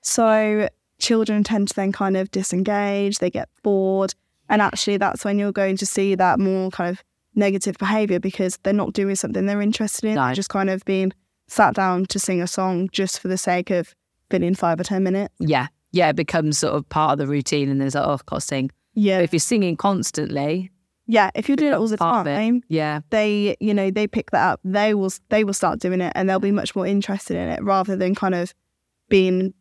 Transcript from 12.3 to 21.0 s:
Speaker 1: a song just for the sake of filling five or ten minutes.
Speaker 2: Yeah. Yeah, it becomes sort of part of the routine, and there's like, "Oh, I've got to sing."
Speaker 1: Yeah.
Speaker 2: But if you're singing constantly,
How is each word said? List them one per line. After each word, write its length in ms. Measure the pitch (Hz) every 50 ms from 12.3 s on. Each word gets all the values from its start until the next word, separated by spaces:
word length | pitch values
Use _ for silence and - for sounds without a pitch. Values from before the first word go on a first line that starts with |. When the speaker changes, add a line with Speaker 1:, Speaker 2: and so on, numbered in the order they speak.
| 190 175
Speaker 1:
a 60 | 175 180
song 420 | - - 190 185 185 175 185 185
just 280 | _ - 196 185 - -
for 80 | - 185
the 100 | 185 185
sake 320 | - - 180 180 180 -
of 220 | 196 175 165 - - _ _ _ _ _ _ _
filling 260 | - 185 175 170 190
five 240 | - - 170 165 165
or 40 | 180
ten 200 | - 208 185 190
minutes. 300 | 185 185 196 202 - _ _
Speaker 2:
Yeah. 280 | 170 156 151 131 123 - _ _ _ _
Yeah, 180 | - 180 175 156
it 60 | 151
becomes 440 | 127 160 - - 170 156 156 151 -
sort 160 | - 147 -
of 120 | 147 139 _
part 240 | - 156 156 156 139
of 40 | 143
the 80 | 147
routine, 420 | 135 143 147 131 - - 147 139 139
and 120 | 139 139
there's 140 | 135 139 131
like, 100 | 147 139
"Oh, 80 | 151 143
I've 120 | 135 - -
got 80 | -
to 60 | 147
sing." 280 | - - 147 135 131 139 - _ _ _ _
Speaker 1:
Yeah. 240 | 220 208 202 190 185
Speaker 2:
But 60 | 175
if 100 | 160 -
you're 60 | 165
singing 360 | - - 247 220 196 180 165
constantly, 920 | 151 - 202 196 180 - - - - 151 - - 143 139 147 160 185 185 185 _ _ _ _ _ _